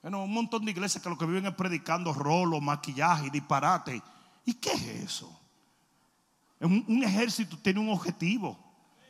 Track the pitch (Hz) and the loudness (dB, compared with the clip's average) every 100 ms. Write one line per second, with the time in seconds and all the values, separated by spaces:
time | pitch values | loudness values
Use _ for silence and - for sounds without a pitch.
0 | 156 196 196 220 226 226 214 185 196 - | -8 -6 -2 -2 0 -2 -2 -2 -2 -4
1 | 180 170 160 185 196 185 185 165 - 165 | -4 -4 0 0 -2 -2 -2 -2 -2 -2
2 | 170 151 143 170 175 156 143 143 - 131 | 0 -2 2 4 4 2 0 -2 -4 0
3 | 160 170 139 143 139 139 135 127 - 120 | 4 4 2 -4 2 2 4 2 0 -10
4 | - - _ _ - 233 403 - - 107 | -10 -20 _ _ -6 -4 -2 -4 -4 -8
5 | 202 - 160 - _ _ _ _ _ _ | -8 -10 -12 -20 _ _ _ _ _ _
6 | _ _ _ _ _ _ 170 196 233 226 | _ _ _ _ _ _ 2 2 4 2
7 | 247 190 240 196 190 170 196 190 220 190 | 4 2 0 0 -6 -2 0 2 0 0
8 | 175 175 170 233 175 - - _ _ _ | -2 -2 0 0 -2 -8 -18 _ _ _
9 | _ | _